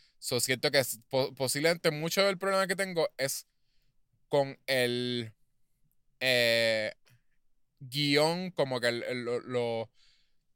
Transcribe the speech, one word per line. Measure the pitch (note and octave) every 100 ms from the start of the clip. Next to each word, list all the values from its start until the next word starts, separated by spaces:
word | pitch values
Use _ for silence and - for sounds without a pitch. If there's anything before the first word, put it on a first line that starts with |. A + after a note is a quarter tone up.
| _ _
So, | - B2
siento | - B2 D3+
que | C#3
es | B2 - -
po-, | C3 C3+ C3
posiblemente | C3 C#3+ D#3+ F3 -
mucho | D3+ D#3+ G3
del | G3 F#3
problema | G3 F#3+ F#3+
que | F#3
tengo | G3 E3 D3+ -
es | C3+ - - _ _ _ _ _ _ _ -
con | C#3+ C#3 - -
el, | C3+ B2 B2 B2 A#2+ A2+ _ _ _ _ _ _ _ _ -
eh, | C3 B2 A#2 A#2 A2+ A2 - - _ _ _ _ _ _ _ _
guión, | C3+ C3+ D3 C#3+ D#3 E3+ F#3
como | - C3+ B2+
que | A#2+
el, | A#2+
el, | - B2+ A#2+
lo, | A#2+
lo, | - B2 A#2 A2+ A2+ _ _ _ _ _ _